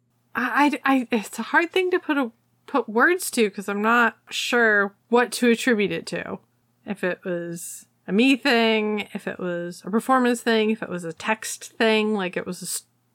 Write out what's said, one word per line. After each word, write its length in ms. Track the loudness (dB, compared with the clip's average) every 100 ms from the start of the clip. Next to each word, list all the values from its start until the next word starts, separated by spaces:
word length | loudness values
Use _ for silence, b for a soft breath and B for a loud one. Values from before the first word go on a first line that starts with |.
| _ _ _
I, 460 | -6 -2 2 2 2
I, 100 | 0
I, 140 | 0 0
it's 280 | -2 -4 -10
a 40 |
hard 280 | -2 0 2
thing 200 | 0 0
to 80 | 0
put 180 | 0 -2
a, 160 | -2 -6 _ _ -6
put 220 | -4 0
words 420 | 2 2 2 -2
to 180 | 0 0
'cause 180 | -2 -6
I'm 140 | -2
not 340 | 2 2 2 -2 -10
sure 640 | -8 0 2 4 4 0 -4 0
what 220 | 2 2
to 180 | 2 2
attribute 420 | 4 2 0 0
it 140 | -4 -6
to. 320 | -8 -8 -12 _ _ _ _ -12
If 180 | -6
it 160 | -4 -4
was 640 | -6 -6 -6 -10 -12 -16 -20 _ -2
a 60 |
me 240 | 4 4 4
thing, 720 | 2 2 4 2 0 -4 -6
if 120 | -8 -8
it 120 | -6
was 440 | -6 -6 -8 -10
a 60 | -4
performance 500 | -2 2 2 2 0
thing, 280 | 2 2 2
if 120 | -2
it 60 | -4
was 160 | -8
a 80 | -8
text 600 | -8 -4 -4 -6 -12 -10
thing, 420 | 0 2 4 2
like 220 | 0 -2 -6
it 100 | -8
was 160 | -10
a 40 | -8
s-, 160 | -10 -12 _ _